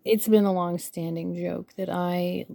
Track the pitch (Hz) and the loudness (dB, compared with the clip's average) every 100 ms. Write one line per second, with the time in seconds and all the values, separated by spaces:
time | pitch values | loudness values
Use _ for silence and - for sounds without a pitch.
0 | - 220 - 214 202 185 175 175 - 170 | 2 2 6 6 6 2 0 -2 -6 -8
1 | 165 165 175 175 175 175 - - 185 180 | -6 -4 -4 -4 -4 -6 -8 -8 -4 -2
2 | 180 180 180 180 - | 0 0 0 -2 -8